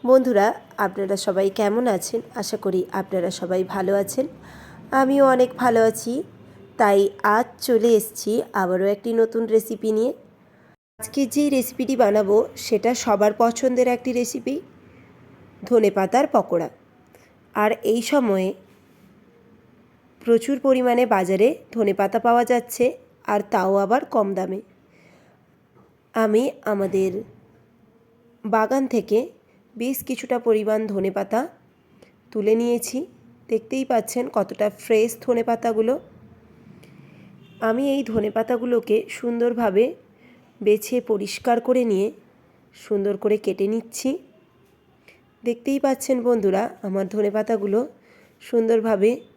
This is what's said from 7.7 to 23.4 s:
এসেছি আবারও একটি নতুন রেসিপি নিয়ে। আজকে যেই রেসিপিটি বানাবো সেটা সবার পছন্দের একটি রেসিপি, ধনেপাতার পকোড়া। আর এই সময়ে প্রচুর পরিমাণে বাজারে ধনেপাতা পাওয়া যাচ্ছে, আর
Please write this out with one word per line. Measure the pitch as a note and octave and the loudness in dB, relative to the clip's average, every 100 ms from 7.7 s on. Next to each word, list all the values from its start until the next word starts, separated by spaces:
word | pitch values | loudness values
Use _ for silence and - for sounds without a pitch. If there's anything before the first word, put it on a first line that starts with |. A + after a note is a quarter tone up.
| A#3 A#3 A3 | 2 4 4
এসেছি | F#3+ - - A3 - | 2 -8 -4 -4 -4
আবারও | G#3 F#3 F#3 G3 | -4 -2 0 0
একটি | G3+ A#3 | -2 -2
নতুন | A3+ A3+ A3+ A3+ | 0 0 0 0
রেসিপি | A3 A3 A3 A3 | 0 0 -6 -2
নিয়ে। | G#3+ A#3+ - - _ _ _ _ _ _ _ | 0 0 -4 -16 _ _ _ _ _ _ _
আজকে | - - C4 | -8 -4 -2
যেই | C#4+ D4 | 0 0
রেসিপিটি | C4+ A#3 - B3 C4 | 0 -2 -6 -4 2
বানাবো | A3 G#3 G3 G#3 - - | 4 4 2 2 2 -6
সেটা | - G#3+ A3+ | -2 0 0
সবার | B3 - G3+ G#3 | -2 0 2 2
পছন্দের | G#3 A#3 A#3 C4 B3 B3 | 2 0 2 -2 2 0
একটি | B3 B3+ | 0 -2
রেসিপি, | B3 A#3+ - B3+ C#4+ - - - - - - - - - - | -4 -4 -6 -6 -8 -10 -20 -20 -20 -20 -20 -20 -20 -20 -20
ধনেপাতার | - A#3+ G#3+ G3+ F#3+ B3 C#4+ | 0 2 2 0 0 2 2
পকোড়া। | A#3 G3 E3+ D#3 - _ _ _ _ _ _ _ | 0 0 -2 -4 -10 _ _ _ _ _ _ _
আর | - G#3+ - | -2 0 0
এই | - A3+ | 0 -2
সময়ে | A3+ D4 A#3+ F#3+ F#3 - _ _ _ _ _ _ _ _ _ _ _ _ _ _ _ _ | 0 0 2 0 -2 -6 _ _ _ _ _ _ _ _ _ _ _ _ _ _ _ _
প্রচুর | - A#3 A#3 C#4 | 2 2 2 -2
পরিমাণে | C4+ C4 B3 A#3+ B3 | 2 2 4 2 2
বাজারে | G3+ F3+ F#3+ A3+ D#4+ - | 2 2 4 2 2 -8
ধনেপাতা | A3+ G3+ G3 G3 A3+ | -2 0 0 0 0
পাওয়া | A#3 A#3 | 2 2
যাচ্ছে, | A#3+ A#3+ A#3+ - B3 - _ _ | 2 0 -2 -2 -2 -2 _ _
আর | - G#3 | -4 -4